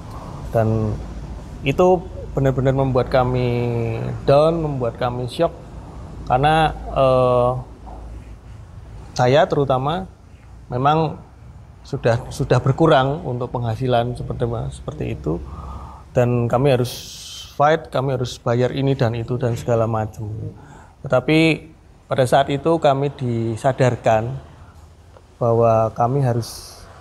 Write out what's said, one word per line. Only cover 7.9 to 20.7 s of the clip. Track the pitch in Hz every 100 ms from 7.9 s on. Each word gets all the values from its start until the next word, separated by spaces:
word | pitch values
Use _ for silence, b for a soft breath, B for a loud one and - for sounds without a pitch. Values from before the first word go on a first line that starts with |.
| - - - - - - - - - - - - -
saya | 123 143 190
terutama | 147 135 127 139 180 190 - - - - - -
memang | 123 139 160 160 90 - - - - - -
sudah, | - 131 123 120 -
sudah | - 139 127
berkurang | 135 - 160 143 135 160 156
untuk | 120 123
penghasilan | 123 117 110 127 120 120
seperti, | 123 - 123 117 117 135
seperti | - - 156 120 113
itu. | 147 170 - B B B B B -
Dan | 127 120 120 120
kami | 120 143 123
harus | 123 - - - - - - -
fight, | 147 160 156
kami | 135 139
harus | 127 123 -
bayar | 127 120 123
ini | 139 135
dan | 135 117 117
itu | 117 120
dan | 123 117
segala | - 113 113
macam. | 113 110 - 104 110 107 - B